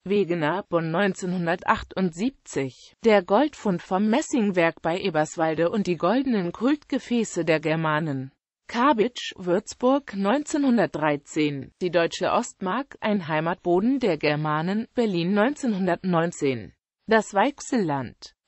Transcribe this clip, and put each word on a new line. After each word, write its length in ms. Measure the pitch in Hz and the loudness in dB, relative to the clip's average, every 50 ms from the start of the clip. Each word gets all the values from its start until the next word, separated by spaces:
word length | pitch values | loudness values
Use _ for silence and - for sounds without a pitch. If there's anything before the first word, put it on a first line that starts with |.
| _ | _
Wegener, 600 | 180 196 208 196 156 175 175 156 147 165 185 - - | 0 0 0 2 0 0 0 0 0 0 -2 -4 -2
Bonn 220 | 170 170 165 160 | -2 -2 0 0
neunzehnhundertachtundsiebzig. 2000 | 160 175 202 196 190 - - 180 180 185 170 165 170 180 - - 220 - - - - - 185 180 156 165 208 262 - _ _ - - - 135 131 - - - - _ _ - | 0 0 0 0 0 -2 -4 -4 -4 -2 -2 -2 -2 -2 0 0 -2 -2 -2 -8 -4 -2 -2 -2 -2 -2 -4 -4 -4 _ _ -8 -6 -6 -6 -6 -8 -14 -20 -20 _ _ 2
Der 160 | 226 214 202 | 4 4 4
Goldfund 600 | 180 - 196 214 285 311 - - - 214 180 175 - | 4 4 2 2 2 2 -2 -4 -2 -2 -2 -2 -2
vom 240 | - 196 185 208 220 | -2 -2 0 2 2
Messingwerk 760 | 220 277 320 - - 269 214 202 185 185 165 165 160 - | 2 0 0 0 0 0 0 2 2 2 2 2 0 -2
bei 180 | - 165 165 190 | -4 -4 -4 -2
Eberswalde 680 | - 196 156 156 156 156 - 175 160 160 160 156 165 170 | -2 -2 0 0 -2 -2 -2 -2 -2 0 0 0 0 0
und 160 | - 220 196 | 0 0 0
die 120 | 180 175 156 | 0 -2 0
goldenen 540 | - 175 214 262 277 269 240 208 180 170 | 0 0 0 2 0 0 0 0 0 -2
Kultgefäße 960 | 175 - 214 262 302 302 - _ - 247 - - 240 240 220 - - 180 165 | -4 -2 0 0 0 0 -2 _ -6 -6 -2 0 0 0 0 0 -2 -4 0
der 140 | 165 160 156 | 2 0 0
Germanen. 720 | 156 156 156 165 160 156 151 151 151 156 139 135 131 135 - _ _ _ _ _ _ - | 0 -2 -2 0 0 0 0 0 -2 -2 -4 -6 -8 -10 -14 _ _ _ _ _ _ -10
Kabitsch, 640 | - 233 240 285 302 220 190 247 - - - - - - | -4 2 2 2 4 4 2 0 0 -6 -12 -12 -14 -8
Würzburg, 760 | 185 175 170 196 - - - - - 247 269 285 277 - - | -2 0 0 0 0 -4 -10 0 2 2 2 2 0 -4 -6
neunzehnhundertdreizehn. 1600 | 196 196 196 233 294 294 - - 302 285 277 240 226 180 147 - 156 147 156 147 143 - - - 160 151 147 143 139 131 - _ _ | -2 0 2 2 0 0 -2 -2 0 2 2 4 4 2 0 0 0 0 0 0 0 -4 -6 -2 0 0 0 0 -4 -10 -12 _ _
Die 100 | 185 180 | -6 0
deutsche 400 | 160 175 170 165 - - 185 156 | 2 2 2 2 0 -2 -2 0
Ostmark, 640 | - 202 240 - - _ 202 185 190 240 285 - - - | 0 0 0 -2 -8 _ -6 -4 -4 -4 -6 -8 -14 -6
ein 280 | - 214 208 208 170 147 | -2 -2 0 0 -2 -2
Heimatboden 720 | 160 156 160 165 180 - _ 180 175 180 202 240 269 277 | -2 -2 0 -2 -4 -2 _ 2 2 4 4 2 0 2
der 180 | 247 214 165 151 | 2 0 0 0
Germanen, 720 | - 151 147 147 151 156 151 151 160 180 196 214 220 - _ | 0 0 0 0 0 -2 -2 -2 -2 -2 -2 -2 -4 -4 _
Berlin 400 | - 240 220 190 170 165 175 202 | -2 0 0 0 0 0 2 2
neunzehnhundertneunzehn. 1400 | 208 208 254 294 - - 240 214 185 190 180 170 175 - 185 180 165 165 170 - - 151 139 131 117 101 - - _ _ _ _ _ _ | 2 2 2 0 -2 -2 -2 -2 0 0 0 0 0 0 0 2 2 2 0 -2 -2 -2 -2 -2 -2 -6 -12 -18 _ _ _ _ _ _
Das 300 | - 220 220 202 - - | 2 2 2 2 2 0
Weichselland, 960 | 196 190 - 196 - - - - 247 196 156 143 139 131 107 - _ - - _ _ _ | 2 2 2 0 -6 -8 -2 0 0 0 0 -2 -4 -4 -8 -12 _ -20 -20 _ _ _